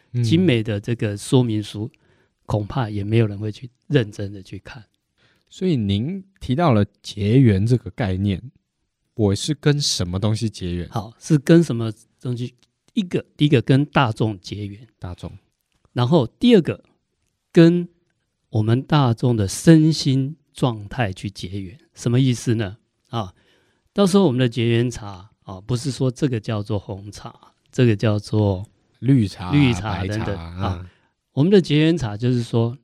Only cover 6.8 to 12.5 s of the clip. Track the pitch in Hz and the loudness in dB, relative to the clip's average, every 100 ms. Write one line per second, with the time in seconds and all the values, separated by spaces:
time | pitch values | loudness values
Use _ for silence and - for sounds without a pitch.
6.8 | 101 _ - 104 101 127 123 95 113 123 | 2 _ -14 -4 2 6 6 4 2 0
7.8 | 90 - 101 92 101 92 127 _ _ _ | -2 -6 -4 -2 -2 -2 -6 _ _ _
8.8 | _ _ _ - 101 98 - 147 151 147 | _ _ _ -2 0 0 -4 -2 0 0
9.8 | 143 - 87 92 104 110 113 - 90 87 | 0 -4 -4 -2 -2 -2 -4 -6 -8 -6
10.8 | 85 117 107 - - 151 - 170 160 117 | -6 -8 -10 -10 0 0 6 6 4 -2
11.8 | 113 - _ _ 127 120 123 | -6 -8 _ _ -8 -6 -8